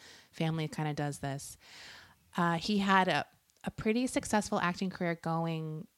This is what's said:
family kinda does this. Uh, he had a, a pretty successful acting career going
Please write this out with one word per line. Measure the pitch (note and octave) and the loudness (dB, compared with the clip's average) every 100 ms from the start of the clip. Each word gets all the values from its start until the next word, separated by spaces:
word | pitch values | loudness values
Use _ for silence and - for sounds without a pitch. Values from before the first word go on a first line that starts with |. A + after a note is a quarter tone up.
| - - - | -14 -20 -12
family | - D#3+ D#3+ D3+ | -2 0 0 -2
kinda | - D3+ | -2 -2
does | D3 D3 C#3+ | -2 -4 -4
this. | C#3 C#3 - - - - - - - _ _ - | -6 -6 -10 -16 -20 -20 -18 -20 -20 _ _ 0
Uh, | F3 E3+ | 0 0
he | - G#3 | 0 2
had | G3 F#3+ F#3 | 6 6 6
a, | D3 - _ _ _ | 4 0 _ _ _
a | - | -10
pretty | - A3 A3 B3+ | -2 0 2 0
successful | C#4+ - G#3+ G3+ G3+ | 0 0 0 2 0
acting | F3 F3+ F#3+ | 0 0 -4
career | - F3 E3 | -2 -2 -2
going | E3 E3 E3 D#3+ D#3+ D#3 - | -2 0 0 -2 -4 -8 -10